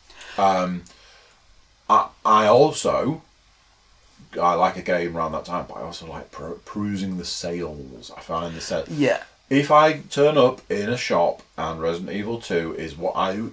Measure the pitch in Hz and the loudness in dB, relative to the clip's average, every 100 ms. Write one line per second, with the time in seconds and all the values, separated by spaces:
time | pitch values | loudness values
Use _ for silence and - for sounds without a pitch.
0 | - - - - 95 185 90 90 - - | -20 -20 -10 0 2 2 0 -4 -10 -20
1 | - - _ _ _ _ _ _ - - | -20 -20 _ _ _ _ _ _ 2 2
2 | - - - - 107 120 151 - - - | 2 -2 2 4 6 6 6 2 0 0
3 | 127 160 - _ _ _ _ _ _ _ | 0 -4 -10 _ _ _ _ _ _ _
4 | _ - - 82 85 85 92 90 92 90 | _ -20 -12 0 2 4 2 0 -2 -2
5 | 85 82 80 78 - 87 - - 82 - | -2 -4 -4 -6 -6 -8 -8 -10 -12 -12
6 | 80 78 - - 76 85 - 104 104 101 | -14 -14 -14 -14 -12 -12 -10 -6 -4 -4
7 | 98 92 85 - 87 87 80 73 65 64 | -4 -6 -6 -6 -6 -4 -6 -10 -14 -16
8 | - - - 82 85 82 - 85 - 151 | -18 -16 -8 -6 -6 -8 -6 -4 -4 0
9 | 127 - - _ - 135 143 151 156 147 | 2 2 -4 _ 0 0 6 6 6 2
10 | - 143 147 151 123 - - 101 104 123 | -4 2 4 6 4 2 -6 -4 -2 -4
11 | - 85 76 - - - 80 80 82 85 | 0 2 2 -2 -10 -8 -6 -4 -4 -4
12 | 92 98 104 117 - 87 82 73 78 73 | -6 -6 -6 -6 -2 -2 -2 -6 -8 -6
13 | 82 - 95 101 113 | -4 0 -2 -2 -6